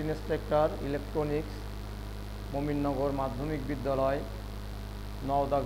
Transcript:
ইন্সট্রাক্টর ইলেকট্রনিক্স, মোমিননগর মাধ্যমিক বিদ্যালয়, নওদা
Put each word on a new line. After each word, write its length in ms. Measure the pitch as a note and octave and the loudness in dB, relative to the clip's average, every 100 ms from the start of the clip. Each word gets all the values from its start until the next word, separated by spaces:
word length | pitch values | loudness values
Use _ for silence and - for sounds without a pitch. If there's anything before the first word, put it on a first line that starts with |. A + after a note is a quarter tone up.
ইন্সট্রাক্টর 640 | D3+ D3+ - D#3 - D3+ D3+ - C#3 | 0 -2 0 -2 4 4 4 2 -2
ইলেকট্রনিক্স, 680 | C#3+ - D#3+ D3+ D3 D#3 - - - - - - - - - - | -2 -2 0 0 0 -2 -6 -8 -8 -8 -8 -6 -8 -8 -8 -4
মোমিননগর 560 | C#3+ D3 D3 C#3+ C3 C#3+ C#3 | -2 2 2 2 2 2 2
মাধ্যমিক 420 | C3+ B2 D3 D3+ B2+ | 0 0 -2 -2 -2
বিদ্যালয়, 520 | C#3+ C#3+ C3+ C3+ C#3 - - - - - - - - - - C3+ | -2 2 4 4 2 -2 -6 -6 -8 -6 -6 -6 -6 -8 -4 2
নওদা 320 | C#3 C#3 C#3 | 2 4 4